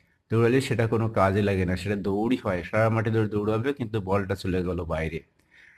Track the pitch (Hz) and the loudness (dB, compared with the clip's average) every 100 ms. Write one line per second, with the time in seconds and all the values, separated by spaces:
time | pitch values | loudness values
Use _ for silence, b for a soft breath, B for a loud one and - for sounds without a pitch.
0 | _ _ - 113 117 131 131 120 113 113 | _ _ -2 2 4 4 2 0 2 2
1 | 110 107 98 101 101 95 90 90 101 101 | 0 2 4 4 2 2 0 -2 -2 -2
2 | 95 101 117 123 104 90 85 110 110 113 | -2 0 0 0 -2 -4 -2 2 2 2
3 | 113 110 104 104 104 110 135 143 110 110 | 0 0 0 0 0 0 -2 -4 -4 -4
4 | 92 101 95 98 95 92 90 87 82 80 | 0 -2 0 -4 -2 -2 -2 -4 -4 -4
5 | 80 80 - _ b b b | -4 -6 -14 _ b b b